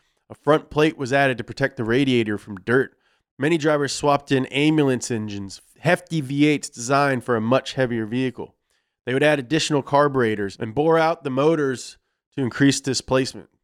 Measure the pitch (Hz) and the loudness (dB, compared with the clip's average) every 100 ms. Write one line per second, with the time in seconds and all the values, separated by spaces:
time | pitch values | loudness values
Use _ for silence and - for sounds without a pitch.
0 | _ _ - 110 - 151 - 147 156 - | _ _ -20 -8 2 2 0 0 0 0
1 | 131 139 139 117 113 - 135 - 110 120 | -2 0 2 0 -8 -4 -4 -4 0 2
2 | 139 123 110 104 - 98 92 127 117 _ | 2 0 0 -4 -8 -12 0 0 0 _
3 | _ _ _ - 139 170 147 151 139 - | _ _ _ -6 -2 0 0 0 -2 -2
4 | 147 139 - 135 131 135 151 156 139 127 | 0 0 2 0 0 0 2 4 2 0
5 | - 117 107 101 98 - _ _ 151 175 | -2 -6 -6 -8 -12 -14 _ _ 0 0
6 | - 165 131 143 147 143 - - 117 139 | -2 -6 -4 2 2 2 -4 -10 -2 0
7 | 143 131 117 117 113 131 - - 127 120 | 2 0 -2 -2 2 0 0 -4 -2 -2
8 | 107 123 131 117 76 _ _ _ _ _ | -4 -2 -4 -6 -14 _ _ _ _ _
9 | - 135 147 151 120 151 - 147 - 143 | -4 0 2 0 0 -2 0 -2 2 2
10 | 147 135 113 107 98 - 113 107 156 165 | 4 2 0 0 -4 -6 -8 -2 2 2
11 | 160 170 143 127 147 165 139 123 - - | 2 -2 -4 0 2 2 -2 -4 -10 -20
12 | _ _ _ - 127 - 139 135 - 127 | _ _ _ -6 -4 2 4 4 -2 -6
13 | - 131 131 110 78 _ | 0 0 -2 -6 -20 _